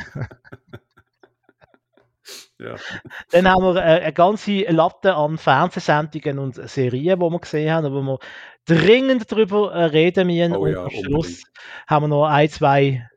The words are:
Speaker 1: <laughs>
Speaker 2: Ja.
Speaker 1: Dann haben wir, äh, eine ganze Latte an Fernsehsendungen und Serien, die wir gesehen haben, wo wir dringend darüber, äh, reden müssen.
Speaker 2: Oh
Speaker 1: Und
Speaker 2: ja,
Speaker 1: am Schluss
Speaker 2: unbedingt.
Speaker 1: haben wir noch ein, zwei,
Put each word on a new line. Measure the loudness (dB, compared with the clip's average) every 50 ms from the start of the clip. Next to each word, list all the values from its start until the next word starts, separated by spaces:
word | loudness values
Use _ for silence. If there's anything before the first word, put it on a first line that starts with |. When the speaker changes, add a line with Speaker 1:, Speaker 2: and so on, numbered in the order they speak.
| -18 -16 -12
Speaker 1:
<laughs> | -12 -12 -12 -14 -20 _ -20 -20 -20 _ _ -20 -20 _ _ _ _ _ _ _ _ _ _ _ _ _ _ _ _ _ _ _ _ _ _ _ _ _ _ _ _ _ -20 -20 -20 -20 _ _
Speaker 2:
Ja. | -16 -16 -14 -14 -14 -14 -14 -16 -16 -16 -18 -20 -20 -6 _
Speaker 1:
Dann | 2 2 4 4
haben | 4 4 2
wir, | 2 0
äh, | 2 2 4 2 2
eine | 2 -2 2
ganze | 2 2 2 2 -2 -4 -4 -2 -2 0 0
Latte | 2 2 2 0 -2 _ 0 0 2
an | 2 0 -2 -4 -2
Fernsehsendungen | 0 2 2 2 2 0 -2 -4 -2 0 0 0 0 -4 -8 -8 -6 -6 -6
und | -4 -6 -8 -8 -10 -14 -8
Serien, | -4 -2 -2 0 -2 -2 0 0 0 2
die | 0
wir | -2 -2 -4
gesehen | -6 -6 -4 -2 -2 0
haben, | 0 -2 -2 -2
wo | -4 -4 -4
wir | -4 -6 -8 -10 -16 -20 -20 -20 -20 -20 _ _
dringend | 0 2 4 6 6 4 4 4 2 0 0 -2 -2
darüber, | 0 0 0 2 2 0 0 0 0
äh, | 0 0
reden | 2 4 4 2 4 2 2 0
müssen. | 0 0 0 0 0 0
Speaker 2:
Oh | -2
Speaker 1:
Und | -2 -2
Speaker 2:
ja, | -2 -4 -6
Speaker 1:
am | -8
Schluss | -8 -8 -6
Speaker 2:
unbedingt. | -4 -4 -4 -4 -6 -10 -16 -20 _ _ -20 -20 -20 -20 -20 -4
Speaker 1:
haben | -2 0 0 0
wir | 0
noch | 2 2 2
ein, | 2 4 2 2 2
zwei, | 0 0 2 2 4 4 2 2 0 -4 -8 -12 _